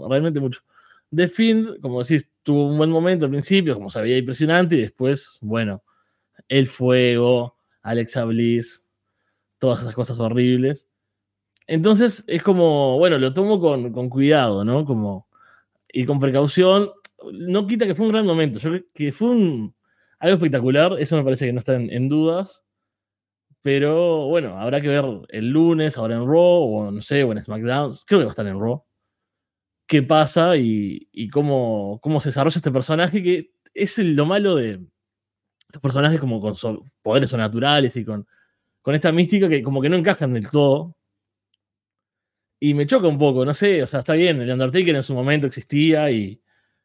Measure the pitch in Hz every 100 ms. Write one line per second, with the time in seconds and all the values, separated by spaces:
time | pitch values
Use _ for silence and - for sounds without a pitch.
0 | 76 139 165 147 131 - _ _ _ _
1 | _ 151 180 196 226 220 220 - 131 123
2 | 123 151 - _ - 143 143 151 156 160
3 | 175 180 139 139 - 196 160 110 95 110
4 | 113 127 123 123 156 175 170 151 104 -
5 | 131 143 - - 104 113 107 98 _ _
6 | _ _ _ _ - 135 131 - 127 127
7 | 123 120 120 123 120 - _ _ 107 117
8 | 113 131 117 113 117 120 117 - _ _
9 | _ _ _ _ _ _ 131 120 120 123
10 | 120 117 113 123 123 127 135 147 _ _
11 | _ _ _ _ _ _ - 160 202 214
12 | 240 - - 165 202 185 165 147 139 131
13 | 180 143 131 156 202 202 165 135 120 120
14 | 123 131 143 151 117 98 107 139 143 113
15 | 104 95 - _ _ _ _ _ _ 127
16 | 123 143 135 135 143 185 185 202 202 -
17 | - _ - 98 175 196 202 226 202 165
18 | 220 220 202 165 151 107 156 180 - -
19 | 143 - 233 240 180 123 104 - _ _
20 | _ _ 165 185 160 131 127 143 180 156
21 | 147 160 135 131 127 123 135 127 120 120
22 | 131 151 160 175 190 - _ _ _ _
23 | _ _ _ _ _ _ 143 139 147 160
24 | 175 160 139 170 120 95 117 143 143 143
25 | 135 101 - 107 117 156 170 160 156 123
26 | 113 117 127 160 175 175 127 107 104 104
27 | - 143 127 107 - 110 117 135 139 -
28 | - 196 110 113 101 95 113 127 - _
29 | _ _ _ _ _ _ _ _ - 151
30 | 127 156 143 170 175 160 117 107 98 -
31 | - - 107 143 147 135 117 107 101 107
32 | 151 151 147 139 151 160 147 131 127 160
33 | 175 202 180 175 - _ _ - 196 -
34 | 175 147 151 208 202 156 113 92 90 _
35 | _ _ _ _ _ _ _ - 135 135
36 | 151 160 131 110 107 101 113 101 - _
37 | 107 131 131 120 107 113 139 147 123 123
38 | 107 104 - _ _ _ _ _ 135 147
39 | 170 165 170 202 185 147 120 135 143 180
40 | 175 185 139 120 101 147 143 143 170 -
41 | _ _ _ _ _ _ _ _ _ _
42 | _ _ _ _ _ _ 147 143 143 262
43 | 170 143 147 127 131 147 202 175 123 139
44 | - 160 180 143 120 127 131 175 175 143
45 | 131 127 135 151 139 127 - 147 160 151
46 | 147 113 98 107 _ _ _ _